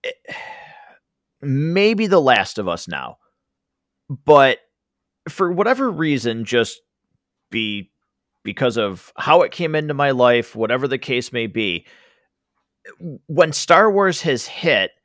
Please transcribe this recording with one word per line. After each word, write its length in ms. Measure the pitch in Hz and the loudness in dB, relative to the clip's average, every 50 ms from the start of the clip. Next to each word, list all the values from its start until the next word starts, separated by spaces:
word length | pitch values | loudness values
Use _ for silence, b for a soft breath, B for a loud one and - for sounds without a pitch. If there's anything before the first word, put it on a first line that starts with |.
It, 140 | - - - _ _ | -10 -12 -12 _ _
<sighs> 1160 | - - - - - - - - - - - - - _ _ _ _ _ _ _ _ _ _ | -18 -16 -16 -16 -18 -20 -20 -20 -20 -20 -20 -20 -20 _ _ _ _ _ _ _ _ _ _
maybe 640 | 143 143 131 139 151 165 170 190 202 214 226 202 226 | -6 -4 -2 -2 -2 0 0 2 2 2 2 0 0
The 140 | 196 190 175 | 2 2 4
Last 360 | 143 131 120 104 92 - - - | 6 6 4 4 2 -2 -6 -6
of 100 | 101 90 | -4 -4
Us 200 | 85 85 - - | -6 -6 -8 -10
now. 300 | 82 69 65 62 - _ _ _ _ _ _ _ _ _ _ _ _ _ _ _ _ _ _ _ | -10 -10 -10 -12 -16 _ _ _ _ _ _ _ _ _ _ _ _ _ _ _ _ _ _ _
But 500 | 143 - _ 151 151 143 135 131 120 - _ _ _ _ _ _ _ _ _ _ _ _ _ - | -14 -8 _ 6 8 8 8 6 2 0 _ _ _ _ _ _ _ _ _ _ _ _ _ -16
for 240 | - - 190 175 | -4 -4 -2 -2
whatever 360 | 180 175 202 226 262 254 277 247 | 0 0 0 0 0 0 -2 -4
reason, 560 | 185 151 160 156 143 127 107 120 113 117 113 | -2 -2 0 0 0 0 -2 -4 -4 -4 -6
just 360 | - 120 120 113 - - _ _ _ _ _ _ _ _ _ _ _ _ _ _ _ | 0 0 0 0 0 -4 _ _ _ _ _ _ _ _ _ _ _ _ _ _ _
be, 440 | - 113 110 107 104 104 95 _ _ _ _ _ _ _ _ _ _ _ | -6 -6 -4 -4 -6 -8 -12 _ _ _ _ _ _ _ _ _ _ _
because 340 | _ - 104 - 135 123 101 | _ -12 -6 -2 -4 -2 0
of 360 | 117 110 101 92 85 - - _ | 0 -2 -2 -4 -8 -14 -18 _
how 260 | - - 147 156 175 | -8 2 4 4 4
it 100 | 170 - | 4 2
came 240 | - - 175 156 156 | -2 -6 -6 -4 -2
into 180 | 156 151 151 147 | -4 -4 -4 -4
my 160 | 139 143 139 | -2 0 0
life, 460 | 135 123 123 123 120 120 113 - - | 2 4 4 4 4 4 0 -4 -6
whatever 320 | 113 113 110 120 127 135 135 | -6 -4 -2 -2 -2 -2 -4
the 100 | 135 127 | -6 -6
case 340 | - - 127 123 120 - | -4 -4 -4 -4 -4 -6
may 140 | - 120 113 | -8 -6 -8
be, 400 | 107 - 117 110 98 87 82 b b b b b b b b b b b _ _ _ _ _ _ _ _ _ _ - - _ | -6 -4 -4 -4 -2 -4 -6 b b b b b b b b b b b _ _ _ _ _ _ _ _ _ _ -20 -20 _
w-, 220 | 175 170 135 - _ | -14 -14 -14 -16 _
when 260 | - 156 151 165 160 | -6 2 2 2 2
Star 360 | 147 - - - 170 175 214 220 | 2 -6 2 4 4 6 6 4
Wars 300 | 196 196 196 190 165 - | 4 2 2 2 0 -2
has 240 | - 170 135 113 - | -2 -2 -2 -2 -4
hit 440 | - - - - 170 135 101 95 - _ _ | -10 -14 -4 0 0 2 2 0 -2 _ _